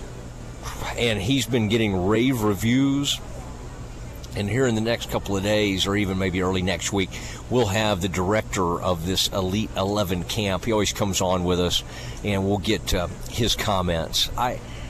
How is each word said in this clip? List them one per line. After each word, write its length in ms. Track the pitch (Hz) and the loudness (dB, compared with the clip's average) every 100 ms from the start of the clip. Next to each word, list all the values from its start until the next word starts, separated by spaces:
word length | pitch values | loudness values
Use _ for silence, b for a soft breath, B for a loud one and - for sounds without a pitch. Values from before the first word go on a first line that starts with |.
| B B - - - - - - - - | B B -12 -12 -14 -12 -10 -8 -6 0
and 240 | 117 104 | 0 0
he's 240 | 95 139 113 | 2 0 2
been 240 | 123 107 | 2 2
getting 360 | 117 110 95 90 | 4 2 2 4
rave 360 | 113 127 127 | 4 4 2
reviews. 800 | 107 98 110 127 139 139 139 - - - - - - - - - - - - 107 | 2 2 4 4 4 2 0 -4 -6 -10 -10 -12 -12 -12 -12 -12 -12 -12 -8 -4
And 120 | 101 | -2
here 180 | 117 131 | 2 2
in 80 | 110 | 2
the 60 | |
next 300 | 110 117 - | 2 -2 -2
couple 260 | 117 - 98 | -4 0 0
of 60 | |
days, 440 | 98 107 104 95 95 | 2 4 4 2 2
or 80 | 101 | 2
even 220 | 95 95 | 2 2
maybe 240 | 95 90 | 0 2
early 200 | 92 95 | 2 2
next 300 | 92 85 - | 0 0 0
week, 180 | 101 92 B B B - | 0 0 B B B 0
we'll 180 | 120 104 | 2 4
have 340 | 104 107 98 | 2 2 2
the 80 | 95 | 0
director 720 | 90 90 107 - - 87 85 | 0 2 2 0 0 0 0
of 240 | 92 87 82 | 0 0 0
this 240 | 90 - | 0 0
Elite 400 | 101 92 101 107 - | 0 0 0 -2 -2
Eleven 480 | 95 104 92 92 82 | 0 0 0 -2 -2
camp. 400 | - 104 90 113 | -2 0 0 0
He 80 | |
always 180 | 107 98 | 2 2
comes 300 | - 101 90 | 0 -2 0
on 240 | 92 92 87 | 2 2 2
with 140 | 87 | 2
us, 240 | 90 - - B B B | 2 0 -2 B B B
and 220 | 101 98 98 | -2 0 2
we'll 120 | 101 | 0
get, 360 | 90 98 - | 0 -2 0
uh, 140 | 95 85 - - | 0 0 -6 -8
his 260 | - 107 - | 0 0 2
comments. 760 | - 95 90 82 78 - - 117 | 2 2 2 0 0 -2 -2 0
I, 220 | 123 - B B | -2 -2 B B